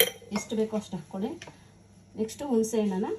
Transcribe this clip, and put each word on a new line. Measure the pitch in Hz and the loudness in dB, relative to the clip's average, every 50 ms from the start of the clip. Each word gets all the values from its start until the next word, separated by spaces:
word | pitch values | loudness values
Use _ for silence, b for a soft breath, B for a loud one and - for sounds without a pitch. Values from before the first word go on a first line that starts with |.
| - - - - - - 202 | 4 4 2 -6 -10 -2 -2
ಎಷ್ಟು | 202 - - 226 214 | -2 -2 0 0 0
ಬೇಕೋ | 220 214 214 208 | 2 2 0 -4
ಅಷ್ಟು | - - 190 160 | -4 -4 -8 -8
ಹಾಕ್ಕೊಳ್ಳಿ. | 151 - - 190 208 262 339 349 B B B B B B B B - - - - - - - 196 | -8 -8 -4 -4 -2 -4 -4 -8 B B B B B B B B -20 -20 -20 -20 -20 -12 -4 -4
ನೆಕ್ಸ್ಟು | 220 220 - - 285 285 | -4 -4 -4 -6 0 2
ಹುಣಸೆ | 240 226 220 - 240 220 208 | 4 4 4 4 2 2 2
ಹಣ್ಣನ್ನು | 202 190 190 233 320 440 | 2 2 2 0 0 -2